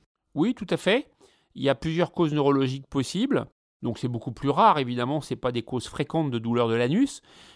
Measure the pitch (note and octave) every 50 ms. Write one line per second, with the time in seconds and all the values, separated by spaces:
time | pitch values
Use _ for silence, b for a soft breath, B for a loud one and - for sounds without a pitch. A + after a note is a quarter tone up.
0 | _ _ _ _ _ _ - C3+ E3 A#3 B3 - G#3 F3 F#3 D#3+ - F#3 G#3 C4
1 | D4 _ _ b b b b b b b b - C3 C3+ C3+ C3+ - D#3+ D#3+ E3+
2 | E3+ - - - E3+ D3+ D3+ D3+ C#3 C#3+ C#3 C#3 C3+ B2+ C3 C#3 C3+ - - C#3
3 | C3 - - F3+ A#3+ C#4+ C4 C#3 A2+ - _ _ _ _ _ - - A#2+ A2 -
4 | - B2 A#2+ A2+ - C3 A2+ - - C#3 C3+ E3 A3 A3 F3 D3+ C3+ A#2+ B2 A#2+
5 | B2 B2+ D3 D#3 C3 - C3 - - B2+ B2 A#2+ A2+ - C3 B2 - - - -
6 | D3 - - E3 D#3+ C#3+ A#2+ A#2 A2 A#2 A#2 A#2+ A#2+ A2+ A2+ A#2 B2 B2 D#3 A3
7 | C#4 C4+ - - b b b b b b b